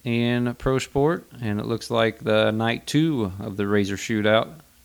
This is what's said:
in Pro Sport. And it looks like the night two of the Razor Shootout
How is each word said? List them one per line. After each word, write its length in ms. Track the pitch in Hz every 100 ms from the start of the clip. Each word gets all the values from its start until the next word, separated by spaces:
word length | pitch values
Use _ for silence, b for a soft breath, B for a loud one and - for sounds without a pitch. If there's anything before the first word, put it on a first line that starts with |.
in 520 | 123 117 120 120 120 120
Pro 240 | 139 131
Sport. 460 | - 139 147 180 - 123
And 180 | 110 104
it 80 | 113
looks 220 | 113 -
like 280 | 117 113 110
the 320 | 110 107 107
night 360 | 110 113 120 -
two 440 | 147 160 139 101 95
of 180 | 110 101
the 100 | 101
Razor 280 | 104 98 98
Shootout 540 | - 110 104 110 - - - _